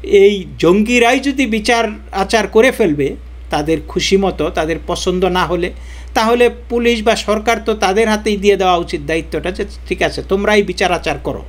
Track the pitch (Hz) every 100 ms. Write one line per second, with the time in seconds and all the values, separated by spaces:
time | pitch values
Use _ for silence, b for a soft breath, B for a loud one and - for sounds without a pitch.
0 | - 202 196 202 180 135 156 190 214 247
1 | 233 262 262 262 254 220 214 233 220 220
2 | - 196 196 220 202 214 254 - 208 147
3 | 139 240 - - - 151 147 160 - 190
4 | - 196 196 185 156 180 160 160 - 170
5 | - 180 185 180 160 175 170 - B B
6 | B - 220 240 240 233 - 233 233 233
7 | 214 214 - 214 220 226 220 214 190 190
8 | 226 214 214 202 202 196 185 175 170 170
9 | 147 160 151 160 170 190 196 - - 180
10 | 160 147 127 196 208 214 202 175 185 170
11 | - 139 151 110